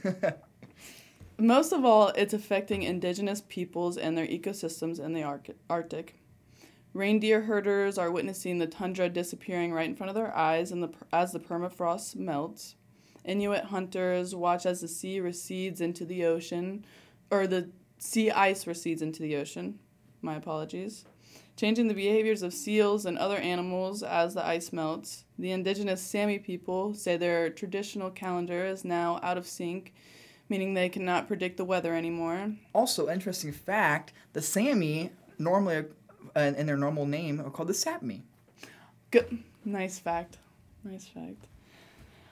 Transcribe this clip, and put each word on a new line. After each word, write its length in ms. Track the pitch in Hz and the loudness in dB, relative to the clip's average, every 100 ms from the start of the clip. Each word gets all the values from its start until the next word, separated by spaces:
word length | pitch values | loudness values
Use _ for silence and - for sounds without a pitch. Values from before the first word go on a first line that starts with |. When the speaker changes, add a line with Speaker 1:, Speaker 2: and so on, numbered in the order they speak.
Speaker 1:
<laughs> 1400 | 190 185 170 151 - _ - - - - - - - - | -4 0 0 -2 -10 _ -20 -20 -20 -20 -20 -20 -16 4
Speaker 2:
most 340 | 226 254 320 | 8 8 6
of 120 | 349 | 6
all, 240 | 254 214 202 | 8 10 10
it's 260 | - 202 | 6 2
affecting 480 | 214 208 196 208 202 | 0 0 0 0 -2
indigenous 600 | - 180 180 180 202 208 - | 0 0 0 0 0 -2 -6
peoples 480 | - 175 170 175 175 | -8 -4 -2 -2 0
and 200 | 160 165 | -2 0
their 80 | 160 | -2
ecosystems 720 | 170 196 202 165 - 160 170 | -2 -4 -6 -6 -4 -6 -4
in 140 | 151 | -4
the 100 | 165 | -4
Arc-, 280 | 147 143 - - - | -4 -6 -10 -16 -4
Arctic. 460 | 170 165 156 165 - _ - _ - - - _ | -4 -2 -8 -10 -18 _ -20 _ -20 -20 -20 _
Reindeer 480 | 185 196 214 214 214 | -2 4 4 6 4
herders 560 | 214 208 196 202 196 196 | 4 2 2 2 2 2
are 120 | 170 | 0
witnessing 480 | 175 190 185 185 175 | 0 -2 -4 -2 0
the 80 | 165 | -2
tundra 420 | - 185 185 180 | -2 -4 0 0
disappearing 640 | 175 175 - - 180 170 | 0 -4 -6 -6 -2 0
right 160 | 165 165 | 0 -2
in 60 | |
front 140 | - 190 | -4 -4
of 80 | 202 | -2
their 180 | 220 - | -2 2
eyes 360 | 160 165 180 | 4 2 0
and 100 | 175 | -4
the 60 | 165 | -4
per-, 180 | - - | -8 -2
as 200 | 165 180 | 0 2
the 60 | 170 | -2
permafrost 800 | - 170 180 - 175 180 - 185 | -6 -4 -4 -2 0 0 -4 -6
melts. 580 | 185 143 165 - - - _ _ _ - | -4 -2 -4 -8 -18 -20 _ _ _ -14
Inuit 400 | - 196 202 202 | -4 -2 0 0
hunters 720 | 202 196 185 185 180 180 180 | -2 -4 -4 0 2 2 0
watch 300 | 190 175 175 185 | 0 2 2 2
as 140 | 180 | -2
the 80 | 170 | -4
sea 320 | 170 185 190 | -8 -6 -4
recedes 600 | 180 175 - 185 185 185 | -4 -6 -6 -4 -4 -2
into 240 | 170 175 170 | -2 -2 -6
the 180 | 180 | 0
ocean, 600 | 170 165 170 175 180 202 - - - - _ | 2 2 -2 -4 -4 -6 -12 -20 -20 -20 _
or 160 | 202 190 | 2 2
the 220 | 185 180 - _ _ | 0 -2 -10 _ _
sea 320 | - 226 214 | -2 2 4
ice 360 | 185 196 190 - | 4 4 2 -4
recedes 360 | 175 175 160 | -6 -4 -4
into 200 | 156 156 | -4 -4
the 140 | 156 147 | -2 -2
ocean. 420 | 151 - 180 208 - _ _ _ | -4 -6 -8 -10 -18 _ _ _
My 120 | 165 156 | -8 -6
apologies. 680 | 170 156 160 180 196 220 - - - - - - | -6 -6 -6 -8 -8 -12 -18 -20 -20 -20 -20 -2
Changing 320 | 214 226 226 | 2 4 2
the 60 | |
behaviors 480 | 196 196 214 220 214 | 2 2 4 4 0
of 120 | 180 | -2
seals 500 | 175 - 214 208 208 | -6 2 4 4 4
and 140 | 196 170 | 0 0
other 180 | 190 202 | 0 0
animals 680 | 180 180 180 180 185 208 | 0 -2 -2 -2 -2 -4
as 300 | - 170 170 | 0 2 2
the 100 | 190 - | 0 -2
ice 260 | 170 170 | -2 -2
melts. 520 | 170 156 160 - - - - | -4 -4 -4 -8 -16 -16 -8
The 120 | 180 | -4
indigenous 480 | 185 185 202 202 190 | -2 0 0 -2 -2
Sami 380 | 190 208 208 202 | -2 0 0 0
people 560 | 202 180 - 185 202 | -4 -6 -4 -2 -2
say 220 | 208 - 170 | -2 -2 0
their 340 | 175 170 165 | 2 2 0
traditional 600 | 165 185 196 202 208 190 | -2 -6 -6 -6 -6 -6
calendar 540 | 185 190 175 175 175 | -6 -4 -2 -2 -2
is 200 | 190 190 | -2 -4
now 360 | 180 170 170 170 | -2 0 0 0
out 140 | 175 180 | -2 -4
of 100 | 180 | -4
sync, 460 | - 175 185 - - - - - - - | -6 -6 -6 -10 -20 -20 -20 -20 -20 -4
meaning 240 | 196 190 | -2 0
they 160 | 190 180 | 2 0
cannot 400 | 196 185 180 - | 0 0 0 0
predict 300 | 175 180 180 | -2 -4 -4
the 60 | |
weather 300 | 185 185 170 | 0 0 2
anymore. 580 | 165 165 170 165 170 208 214 - | 0 -2 -2 -2 -2 -4 -6 0
Speaker 1:
Also, 360 | - 247 - 151 | 2 2 2 0
interesting 420 | 180 190 180 151 | -2 -4 -4 -6
fact, 600 | 143 - 208 175 151 - - - | -8 -2 2 4 4 -2 -16 -10
the 80 | - | -6
Sami 680 | 151 196 254 240 156 151 175 - - - | 0 2 4 4 2 0 -4 -10 -16 -4
normally, 460 | 156 190 196 156 156 - - - - 151 | 2 4 4 0 -2 -10 -20 -20 -4 2
uh, 160 | 147 143 | 2 2
in 100 | 151 | 0
their 100 | 139 | 2
normal 300 | 143 156 143 | 0 0 -2
name, 340 | 147 165 147 | -2 -2 -4
are 100 | 139 | -6
called 180 | 139 170 | -4 -2
the 60 | |
Sapmi. 480 | 196 320 339 123 95 - _ _ _ - - - _ _ | -2 -2 -4 -6 -8 -12 _ _ _ -20 -20 -20 _ _
Speaker 2:
Good. 320 | 240 - 233 - - | 4 4 -2 -12 -12
Nice 340 | 208 202 190 185 | -6 -4 -4 -4
fact. 400 | 170 170 175 - - _ _ - | -4 -4 -4 -14 -20 _ _ -18
Nice 220 | 202 190 - | -14 -14 -14
fact. 400 | - 90 147 - - - - - - - - - | -14 -14 -14 -20 -20 -20 -20 -20 -20 -20 -20 -20